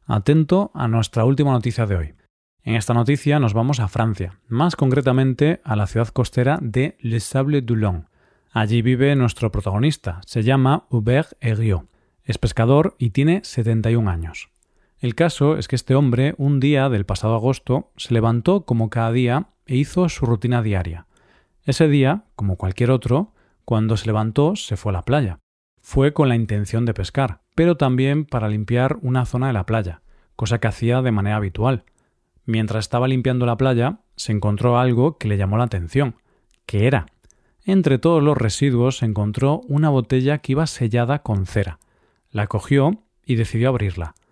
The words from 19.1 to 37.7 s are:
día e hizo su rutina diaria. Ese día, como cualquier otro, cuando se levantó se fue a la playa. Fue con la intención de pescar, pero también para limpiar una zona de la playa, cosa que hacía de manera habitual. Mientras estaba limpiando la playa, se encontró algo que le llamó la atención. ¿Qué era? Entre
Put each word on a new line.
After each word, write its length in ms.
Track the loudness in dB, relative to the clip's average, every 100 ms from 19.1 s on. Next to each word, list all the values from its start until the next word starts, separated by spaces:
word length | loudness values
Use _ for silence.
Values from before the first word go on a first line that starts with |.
día 380 | 0 0 0 -4 _ -4
e 80 |
hizo 340 | -2 -2 0 -2
su 160 | 0 -2
rutina 360 | 0 0 0
diaria. 440 | 0 -2 -2 -8 -14 _ _ _ _ _
Ese 240 | -4 2 4
día, 380 | 4 2 0 -4 -6
como 200 | -4 -2
cualquier 360 | -4 -2 0
otro, 400 | 0 2 0 -2 _ _ _
cuando 320 | -4 0 0 0
se 100 | 0
levantó 480 | -2 0 0 0
se 220 | 0 -6 -6
fue 140 | -4
a 20 |
la 120 | -4
playa. 360 | 0 0 0 -6 _ _ _ _
Fue 320 | -4 2 2
con 160 | 2 2
la 80 | 2
intención 480 | 0 -4 -2 -2
de 100 | -2
pescar, 460 | -2 -4 -2 -4 -4 _ 0
pero 200 | 2 2
también 480 | 0 2 0 0
para 240 | -2 -4 -2
limpiar 500 | -2 -2 0 0 -2
una 220 | -2 -2
zona 240 | 0 -2 -2
de 40 |
la 140 | -2 -2
playa, 360 | -2 -2 -8 _ _ _ -6
cosa 240 | -2 0
que 80 | -2
hacía 340 | -2 -2 0
de 80 | 0
manera 240 | 0 0
habitual. 500 | -2 -4 -2 -2 -2 -6 _ _ _ _ _
Mientras 400 | -4 -2 0 -4
estaba 240 | -2 -2 0
limpiando 380 | 0 0 0 0
la 100 | 0
playa, 440 | 2 2 0 -2 _ -12
se 160 | -4
encontró 460 | -2 0 0 2 2
algo 400 | 2 2 2 0
que 100 | -2
le 80 | 0
llamó 220 | 0 0
la 60 |
atención. 520 | 0 -2 -4 -2 -2 -4 _ _ _ _ -6
¿Qué 200 | 0 2
era? 200 | 2 -2 _ _ _ _ _
Entre 340 | 0